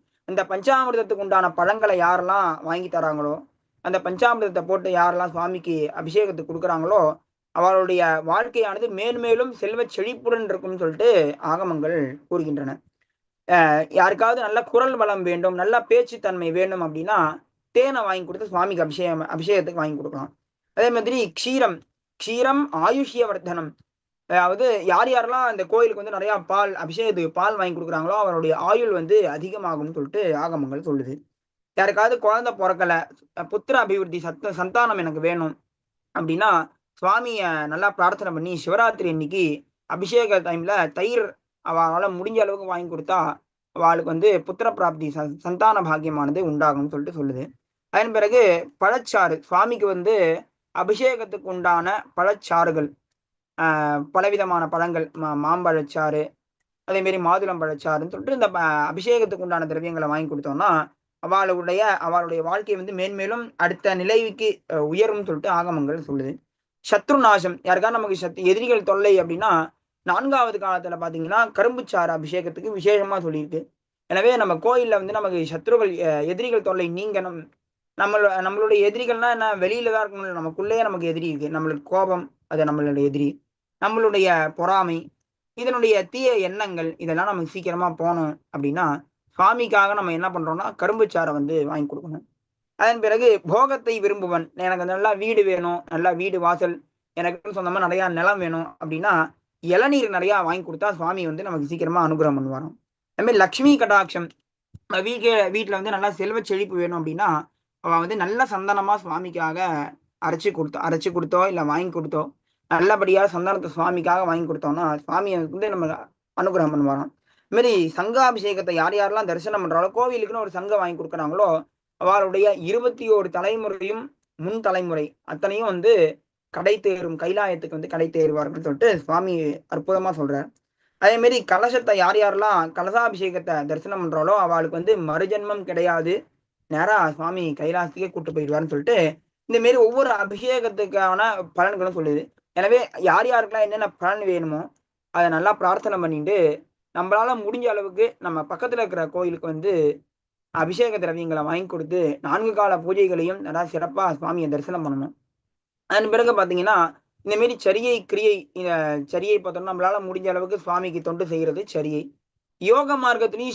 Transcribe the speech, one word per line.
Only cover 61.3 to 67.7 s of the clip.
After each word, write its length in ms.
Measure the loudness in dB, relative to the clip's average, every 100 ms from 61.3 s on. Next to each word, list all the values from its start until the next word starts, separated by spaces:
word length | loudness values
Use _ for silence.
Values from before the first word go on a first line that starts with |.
| 0 0 -2 -2 0 2 0
அவளுடைய 460 | 0 0 0 -4
வாழ்க்கை 320 | -2 -2 -2 -4
வந்து 180 | -4
மேன்மேலும் 600 | -6 -6 -4 -4 -4 -8 0
அடுத்த 400 | 0 2 0 0
நிலைக்கு, 640 | 2 2 2 -2 -2 -2 -4
அஹ், 20 | -2
உயரும்னு 500 | 0 2 2 2 -4
சொல்லிட்டு 240 | -4 0
ஆகமங்கள் 540 | 0 0 -2 -2 -4 -6
சொல்லுது. 360 | -6 -6 -10 _ _ _ _ 0
சத்ரு 260 | 0 4 4
நாசம், 420 | 6 4 2 -4
யாருக்காவது 380 | 0